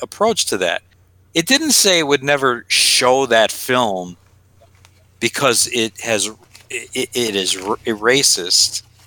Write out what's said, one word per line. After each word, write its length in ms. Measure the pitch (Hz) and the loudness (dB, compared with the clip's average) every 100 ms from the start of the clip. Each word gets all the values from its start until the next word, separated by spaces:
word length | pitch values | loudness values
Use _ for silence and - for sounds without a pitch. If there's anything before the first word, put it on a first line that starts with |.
approach 440 | - - 220 208 - | -10 -2 0 0 -2
to 100 | 101 | -2
that. 220 | 87 85 _ _ _ _ _ 165 | -2 -4 _ _ _ _ _ -2
It 100 | 165 | 2
didn't 240 | 277 311 | 0 2
say 280 | - 202 175 | 2 4 2
it 80 | 143 | 2
would 160 | 143 | 0
never 420 | 139 143 135 117 - | 2 2 2 -2 -2
show 560 | - - - 127 131 131 | 0 2 2 2 2 4
that 240 | 113 104 | 4 4
film 680 | - - 127 113 92 90 87 _ _ _ _ _ _ - _ _ - | 0 -2 0 0 -4 -8 -14 _ _ _ _ _ _ -20 _ _ -6
because 480 | - - 139 113 117 | -6 0 0 0 -2
it 320 | 120 113 - | -2 -4 -4
has, 260 | 117 107 107 110 _ - - | -4 -2 -4 -10 _ -20 -14
it, 400 | 120 117 127 127 | -14 -8 -8 -4
it 220 | 127 113 101 | -4 -2 -2
is 200 | 90 92 | -4 -4
r-, 200 | 95 113 127 | -6 -6 -4
racist. 1000 | 104 110 139 131 - - - - - - _ | -2 2 2 2 0 0 0 0 -4 -14 _